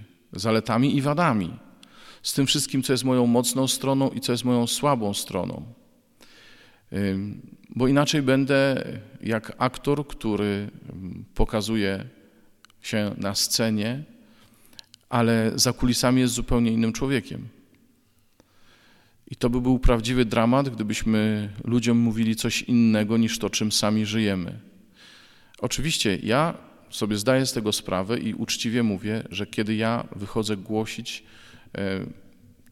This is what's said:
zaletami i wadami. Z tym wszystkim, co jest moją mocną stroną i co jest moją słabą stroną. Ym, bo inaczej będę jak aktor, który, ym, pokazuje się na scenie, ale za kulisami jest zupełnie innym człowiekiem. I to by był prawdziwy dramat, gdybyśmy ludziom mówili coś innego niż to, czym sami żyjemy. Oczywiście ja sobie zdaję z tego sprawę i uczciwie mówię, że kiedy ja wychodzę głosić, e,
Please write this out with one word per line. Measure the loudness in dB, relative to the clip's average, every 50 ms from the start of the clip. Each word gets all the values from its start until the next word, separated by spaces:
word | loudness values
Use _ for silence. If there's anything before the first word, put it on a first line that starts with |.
| -14 -18 _ _ _ _ -10 -4
zaletami | 0 0 0 0 2 2 2 2 2 2 2
i | 2
wadami. | 0 0 0 2 2 2 2 0 -2 -4 -6 -12 -16 -20 -20 -20 -20 -20 -20 -20 -20 -20 -18 -10 -8
Z | -4 0
tym | 0 2
wszystkim, | 2 2 0 -2 -2 -2 -2 0
co | 0 0
jest | 0 2
moją | 2 2 4 4
mocną | 4 4 4 2 2 0 0 0
stroną | 0 -2 -2 0 0 2 2 2 0
i | 0 -2
co | -2 -2
jest | -2 0 2
moją | 2 2 2 2
słabą | 0 -2 0 0 2 2 2 0 -2 -4
stroną. | -4 -6 -4 -4 -4 -4 -4 -6 -10 -12 -14 -18 -20 _ _ _ _ _ _ _ _ -20 -20 -20 -20 -20 -20 -20 -20 -20 -20 _ _ _ _ -4
Ym, | -2 -2 -2 -2 -4 -6 -8 -10 -12 -16 -20 -20 -20 -18 -8
bo | -2 0 2
inaczej | 4 4 4 4 2 2 2
będę | 2 4 4 4 4 2 2 4 4 2 0 -2 -4 -6 -10 -12 -14 -18 -16 -8
jak | -4 -4 -2 -4 -4 -8 -4
aktor, | -2 -2 -2 -2 -2 -2 0 0 0 -2
który, | -6 -8 -6 -2 -2 0 0 0 0 0 -2 -4 -8 -12 -14 -16 -14
ym, | -12 -12 -10 -10 -12 -12 -14 -4 0
pokazuje | 2 2 2 2 -2 -2 0 0 0 0 0 -2 -4 -8 -12 -18 -20 -20 _ _ _ _ _ _ _ -20 -20 _ _
się | -8 -4 -2 -2 -2 -2 -4
na | -4 -6 -4 -2
scenie, | -2 -2 0 0 0 0 0 0 0 -2 -2 -4 -6 -10 -14 -18 -20 -20 _ _ _ -20 _ _ _ _ -20 -20 -20 -20 _ -20 -20 _ -2
ale | 0 2 4 4 4 2 2 0 0
za | 0 0 0 0
kulisami | 2 0 0 2 2 2 4 4 4
jest | 4 2 0
zupełnie | -2 -2 0 2 2 2 2
innym | 2 2 0 0 0
człowiekiem. | -2 -2 0 0 -2 -2 -4 -10 -12 -12 -14 -18 _ _ _ _ _ _ _ _ _ _ _ _ _ _ _ _ _ _ _ _ _ -20 -20 -20 _ _ _ _ _ _ _ _ _ _ -16
I | -4
to | -2 0 0
by | 2 2
był | 2 2 4 4
prawdziwy | 6 4 4 4 2 2 2 2 2
dramat, | 2 2 2 4 4 4 4 2 0
gdybyśmy | -2 -4 -4 -4 -4 -2 0 2 2 2 2 2 0 -2 -4 -6 -8 -8 -4
ludziom | 0 0 2 2 4 4
mówili | 4 4 2 2 2 2 0 0
coś | 0 -2 -2 -2 -2
innego | 0 2 4 4 6 6 4 4 2 2 2
niż | 2 2 2 0 -2
to, | -4 -2
czym | -2 -2 0 0
sami | 2 2 2 2 2 0 0
żyjemy. | 0 0 0 2 2 0 -2 -4 -6 -10 -14 -16 -20 -20 -20 _ _ _ -20 -20 -20 -20 -20 -20 -20 -20 _ _ _ -10 -8
Oczywiście | -6 -4 -2 -2 -2 -2 0 0 0 0 0 0 0
ja | 0 2 2 0 0 -4 -6 -14 -20 -20 -20 -20 -14
sobie | -8 -4 -2 0 0
zdaję | 0 2 2 2 2 2
z | 0 -2
tego | -2 -2 -2
sprawę | -2 -4 -4 -4 -4 -2 -2 -2 -4 -4
i | -4 -4 -4
uczciwie | -4 -4 -4 -4 -4 -2 -2 0 0 0
mówię, | 0 0 -2 -4 -4 -4 -6 -6 -8
że | -8 -8 -8
kiedy | -4 -4 -4 -2 0 0
ja | 0 0 0 -2 -2 -4 -8 -10
wychodzę | -12 -10 -6 -4 -4 -2 -2 -4
głosić, | -6 -4 -4 -2 -2 -2 -4 -6 -10 -10 -12 -12 -14 -16 -20 -20 -20 -20 -20 -20 -20 -20 -14 -10
e, | -6 -4 -4 -4 -6 -6 -10 -12 -16 -20 -20 -20 -20 -20 -20 -20 _ _ -18